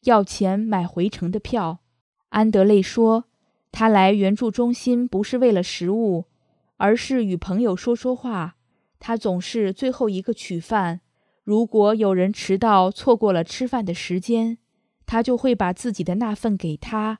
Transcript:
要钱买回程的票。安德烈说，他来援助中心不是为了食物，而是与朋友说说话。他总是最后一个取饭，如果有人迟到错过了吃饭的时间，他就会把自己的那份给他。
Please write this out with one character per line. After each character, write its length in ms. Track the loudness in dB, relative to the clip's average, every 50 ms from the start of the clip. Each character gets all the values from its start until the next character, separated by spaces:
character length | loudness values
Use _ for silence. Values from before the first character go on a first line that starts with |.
| _
要 200 | 4 4 4 4
钱 340 | 0 -2 -2 -2 0 0 -2
买 280 | -2 -2 -2 -2 -2
回 240 | -4 -2 -2 -2 -2
程 200 | -2 -4 -6 -4
的 80 | -4 -6
票。 420 | -6 -4 -4 -4 -2 -4 -6 -10 _ _ _ _ _ _ _ _ _ _
安 200 | 0 2 2 4
德 140 | 6 6 6
烈 160 | 6 6 4
说， 440 | 4 2 0 2 4 4 4 2 0 _ _ _ _ _ _ _ _ _
他 160 | -4 0 2 4
来 240 | 6 6 6 6
援 220 | 4 4 2 0 0
助 160 | 0 -2 -4
中 220 | 0 0 0 0
心 340 | 0 -2 0 0 0 0 0
不 160 | -2 -2 -4
是 160 | -2 -2 0 2
为 120 | 4 4
了 120 | 4 4
食 280 | 0 -2 -6 -6 -2 -2
物， 360 | 0 0 0 0 0 -2 -4 _ _ _ _ _ _ _ _ _ _
而 200 | _ 0 2 2
是 280 | 0 0 -2 -2 -2 0
与 120 | -2 -4
朋 240 | -4 -4 -4 -2 -2
友 160 | 0 0 -2
说 180 | -2 -2 -2 -4
说 200 | -2 -2 -4 -6
话。 420 | -4 -6 -6 -6 -6 -6 -8 _ _ _ _ _ _ _ _ _ _
他 160 | -8 -6 -6
总 240 | -4 -2 -2 -4 -4
是 320 | -6 -6 -4 -2 -2 -2
最 180 | -2 -4 -4 -4
后 180 | -2 -2 -2 -2
一 140 | -2 -4
个 100 | -4 -6
取 280 | -6 -6 -6 -8 -8 -8
饭， 400 | -6 -4 -2 -2 -2 -2 -6 -8 _ _ _ _ _ _ _ _
如 240 | _ 0 0 0 0
果 280 | 2 2 4 4 4 4
有 180 | 2 2 0 2
人 180 | 2 0 0
迟 240 | -2 -6 -4 -2 -2
到 320 | 0 2 4 4 4 4 2
错 280 | -2 -2 2 2 2
过 160 | 4 4 2
了 100 | 2 0
吃 240 | -2 -4 -6 -8 -6
饭 180 | -4 -4 -4 -4
的 80 | -6
时 280 | -6 -8 -6 -6 -6 -4
间， 380 | -2 -2 -2 0 0 -2 -4 -8 _ _ _ _ _ _ _ _ _
他 180 | -4 -2 -2
就 140 | 0 0 0
会 180 | 0 2 0 2
把 180 | 2 0 -2
自 200 | -2 -4 -6 -8
己 120 | -6 -4 -4
的 100 | -4 -2
那 200 | -2 -2 -4 -4
份 220 | -4 -2 -4 -4
给 200 | -2 -4 -6 -6
他。 420 | -8 -10 -8 -6 -6 -4 -4 -6 -8